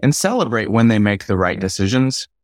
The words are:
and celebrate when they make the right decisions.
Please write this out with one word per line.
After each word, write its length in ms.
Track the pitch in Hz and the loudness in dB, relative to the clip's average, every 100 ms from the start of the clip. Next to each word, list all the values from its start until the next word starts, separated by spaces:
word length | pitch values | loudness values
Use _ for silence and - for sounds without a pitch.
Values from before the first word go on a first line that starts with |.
and 140 | 127 - | -2 0
celebrate 560 | 185 247 135 113 98 | 0 -2 -2 -2 0
when 160 | 113 117 | 2 4
they 100 | 107 | 4
make 260 | 104 98 - | 2 0 -2
the 100 | 95 | 0
right 220 | 90 98 | 0 -2
decisions. 680 | 95 - 98 127 131 - - _ | -4 -2 0 0 0 -4 -10 _